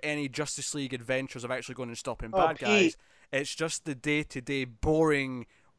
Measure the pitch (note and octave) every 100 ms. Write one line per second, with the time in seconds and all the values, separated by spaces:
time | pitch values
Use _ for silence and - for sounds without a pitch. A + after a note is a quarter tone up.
0 | D3+ D3 C#3+ B2+ D3 - - D3+ C3+ B2+
1 | A#2 C3 C3+ B2+ A#2+ B2+ A#2+ B2+ A#2+ A#2
2 | - A2+ A2+ F#3+ E3 D3+ C3+ G#3 E3+ -
3 | _ _ _ C#3 C#3+ - D#3+ - - C3
4 | D3+ D3 D3 C3+ A#2 C#3 B2+ A2 D#3 D#3
5 | D#3+ C#3+ C3+ B2+ A2+ _ _